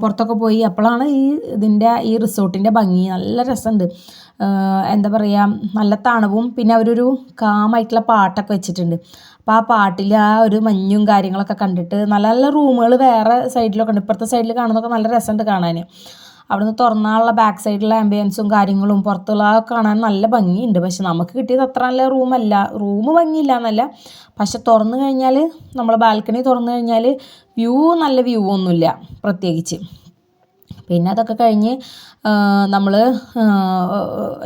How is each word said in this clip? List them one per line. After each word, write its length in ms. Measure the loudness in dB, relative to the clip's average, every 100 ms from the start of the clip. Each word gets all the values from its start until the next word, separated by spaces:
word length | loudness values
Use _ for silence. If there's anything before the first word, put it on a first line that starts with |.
പുറത്തൊക്കെ 320 | -2 -4 -4
പോയി. 240 | -2 0 0
അപ്പോഴാണ് 440 | 0 0 0 0 0 0
ഈ 20 | 0 -2 -6
ഇതിൻ്റെ, 360 | -4 0 2 2 2
ഈ 100 | 0 -2
റിസോർട്ടിൻ്റെ 460 | -2 -2 -2 0 0
ഭംഗി. 340 | 2 2 0 0
നല്ല 340 | -4 -4 -4
രസമുണ്ട്. 420 | -4 -4 -2 -2 -2 -6 -18 -20 -20 _
ഏഹ്, 380 | -4 -2 0 0 0
എന്താ 160 | 0 0
പറയുക, 260 | 0 0 2 2 0 -6
നല്ല 200 | -2 0 0 0
തണവും 380 | 0 0 0 -2 -2
പിന്നെ 160 | 0
അവരൊരു 320 | 2 2 2 0 -2 -8 -4
കാമായിട്ടുള്ള 580 | -2 0 0 0 0 -2
പാട്ടൊക്കെ 520 | 2 2 2 0 -4
വെച്ചിട്ടുണ്ട്. 420 | -4 -4 -4 -4 -4 -8 -20 -20 _
അപ്പോൾ 180 | 0
ആ 60 | 0
പാട്ടിൽ 500 | 2 2 0 0 0
ആ 120 | 2 4 4
ഒരു 180 | 4 2 2
മഞ്ഞും 360 | 0 0 2 4
കാര്യങ്ങളൊക്കെ 460 | 2 2 -4 -4 -4
കണ്ടിട്ട് 340 | -2 -2 -4 -4 0
നല്ല 160 | 0 2
നല്ല 160 | 2 2 2
റൂമുകൾ 360 | 2 2 4 4
വേറെ 400 | 4 4 4 2 0
സൈഡിലൊക്കെ 440 | -2 -2 0 0
ഉണ്ട്. 100 | 0
ഇപ്പുറത്തെ 240 | -2 -4 -2
സൈഡിൽ 200 | -2 -2
കാണുന്നതൊക്കെ 380 | -2 0 -2 -2 -2
നല്ല 120 | 0
രസമുണ്ട് 280 | 0 0 -2
കാണാൻ. 360 | 0 0 0 -4 -8 -18 -20 -20 -20 -20 _
അവിടുന്ന് 240 | -4 -2 0
തുറന്നാലുള്ള 520 | 0 2 0 2 2 2
ബാക്ക് 220 | 0 0
സൈഡിലുള്ള 300 | -4 -2 0
ആംബിയൻസും 520 | 2 2 0 -2 -2 0
കാര്യങ്ങളും 480 | 2 2 2 2 0
പുറത്തുള്ള 420 | 0 -4 -2 0
ആ 140 | 2 2 0
കാണാൻ 260 | -2 0 0 0
നല്ല 200 | 0 0
ഭംഗിയുണ്ട്. 520 | 2 0 0 0 0
പക്ഷെ 180 | -2 -4
നമുക്ക് 280 | -4 -2 -4 -4
കിട്ടിയത് 240 | -2 0
അത്ര 200 | 0 -2
നല്ല 240 | -2 0 0
റൂമല്ല. 460 | 0 0 0 0 0 0 -4
റൂം 260 | -4 -2 2 2
ഭംഗിയില്ല 340 | 2 0 0 0
എന്നല്ല, 220 | 0 -2 -4 -8 -20 -20 -20 -6
പക്ഷെ 180 | -6 -4 2
തുറന്നു 280 | 2 2 -2
കഴിഞ്ഞാൽ, 340 | -2 0 2 2 0 -4 -14 -6
നമ്മളെ 220 | -2 2
ബാൽക്കണി 380 | 2 2 -2 -2 0
തുറന്നു 240 | 0 -2
കഴിഞ്ഞാൽ 320 | -4 -2 0 0 -2 -6 -20 _ -4
വ്യൂ, 180 | -2 2 2 2
നല്ല 160 | 0 0
വ്യൂ 220 | 0 0 0
ഒന്നുമില്ല 320 | 0 0 0 0 -2 -12 -8
പ്രത്യേകിച്ച്. 540 | -6 -4 -4 -4 -6 -10 -12 -20 -20 _ _ _ _ _ _ -20 -4
പിന്നെ 200 | -2 0
അതൊക്കെ 240 | -2 -4 0
കഴിഞ്ഞ്, 320 | 2 2 0 -2 -8 -20 -20 _ -2
ആ, 20 | 0 2 2 2
നമ്മൾ, 200 | 0 2 2 2 0 -6 -2
ആ, 20 | 0 2 0 -2 -2 -4 -6 -6 -8 -8